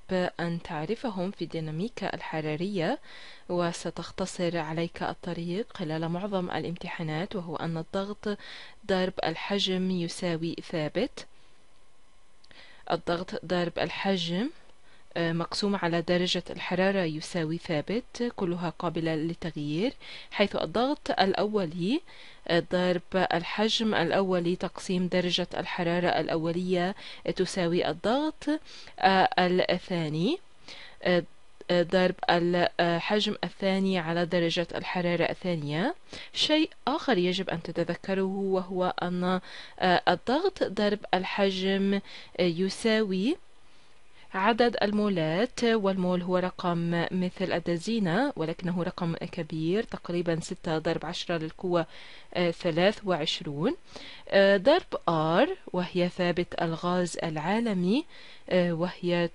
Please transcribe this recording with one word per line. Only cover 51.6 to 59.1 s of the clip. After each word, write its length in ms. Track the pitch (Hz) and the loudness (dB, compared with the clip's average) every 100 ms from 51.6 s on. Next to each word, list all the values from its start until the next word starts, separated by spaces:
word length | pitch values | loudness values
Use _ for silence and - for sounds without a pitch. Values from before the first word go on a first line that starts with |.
| 190 175 160 - - - - | 0 0 0 -6 -18 -18 -8
آه، 160 | - 175 | 0 0
ثلاث 500 | 170 180 160 185 214 | 0 0 4 4 4
وعشرون، 720 | 202 170 160 - 156 143 196 349 - - - - - | 0 0 0 -4 -4 -2 0 -2 -8 -16 -16 -16 2
آه، 280 | 196 196 202 | 6 8 8
ضرب 520 | 208 339 - - - | 6 4 4 -4 0
آر، 400 | 165 156 175 302 381 - | 2 4 4 4 0 -4
وهي 360 | 180 175 180 175 | -2 0 2 0
ثابت 540 | - 175 175 175 - | 2 0 2 -2 0
الغاز 560 | 170 160 175 180 175 - | -2 0 0 2 0 -2
العالمي، 800 | 165 156 156 214 233 185 180 254 - - - - - | -4 -2 0 0 2 2 4 2 0 -10 -18 -16 0
آه، 220 | 180 175 | 2 4
وهي 560 | 160 175 - 175 | 2 -2 -2 0